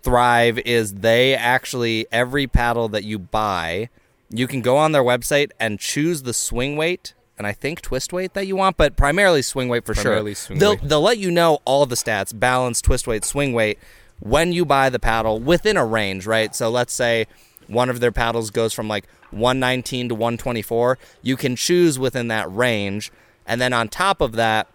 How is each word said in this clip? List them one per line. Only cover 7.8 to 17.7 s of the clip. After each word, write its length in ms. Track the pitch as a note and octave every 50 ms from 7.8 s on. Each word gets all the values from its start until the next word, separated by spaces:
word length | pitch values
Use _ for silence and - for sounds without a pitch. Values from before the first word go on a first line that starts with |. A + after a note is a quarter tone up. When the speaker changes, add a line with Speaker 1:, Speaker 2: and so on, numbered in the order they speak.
Speaker 1:
twist 320 | - - C3 C3 - -
weight 220 | F3+ F3+ F#3+ F#3 _
that 120 | G3+ G3
you 80 | F#3+ F#3+
want, 220 | F#3+ F#3+ F#3+ E3+
but 200 | - D#3+ C#3+ -
primarily 440 | - C#3+ C#3+ D3+ F#3 G3+ F#3+ E3+ C#3+
swing 260 | B2+ - - - B2+ B2
weight 160 | A#2+ A#2+ -
for 80 | - G#2+
Speaker 2:
Primarily 380 | G#2+ G#2 B2+ G#2+ A2 G#2+ G#2
Speaker 1:
sure. 40 | G2+ - -
Speaker 2:
swing 120 | - B2 D3
Speaker 1:
They'll, 120 | G3+ G#3
Speaker 2:
weight. 80 | G#3 - - C#3+
Speaker 1:
they'll 120 | D3+ D3+
let 160 | D#3 G#3 B3 A3
you 120 | G3 F3+
know 280 | E3+ E3+ E3+ E3 D#3 C#3+ _
all 220 | - C3+ C#3+ D3
the 80 | B2+ B2
stats: 420 | - - A#2 A2 G2+ F#2+ - - G#2+
balance, 420 | B2 B2 B2+ B2+ B2+ B2 A#2 -
twist 240 | - - A2 G#2 -
weight, 180 | B2+ A#2 G#2+ -
swing 300 | - - C#3+ C#3+ C#3 A#2+
weight, 240 | A#2 A2 G#2+ G#2+ - - - - - - _ _ -
when 320 | - G2+ A#2+ D3+ E3 F3+
you 120 | F3 F3 F3
buy 240 | C#3+ C#3+ C3+ C3+ C3+
the 80 | B2+ A#2+
paddle 420 | - A#2 A2+ A2+ A2 A2 G#2+ A2
within 360 | A#2+ C#3 F3 E3+ - G#3+ G#3 F#3
a 60 | C3
range, 420 | A2+ A2 A2+ G#2 G2 F#2+ F#2+ F2+
right? 280 | G#2+ A2+ A2+ A2 G#2 -
So 140 | - B2+ A2+
let's 220 | A#2 B2 A#2+ -
say 340 | - - B2+ A#2 A#2 A2+ A2 - - _ _ _ _ - _
one 220 | -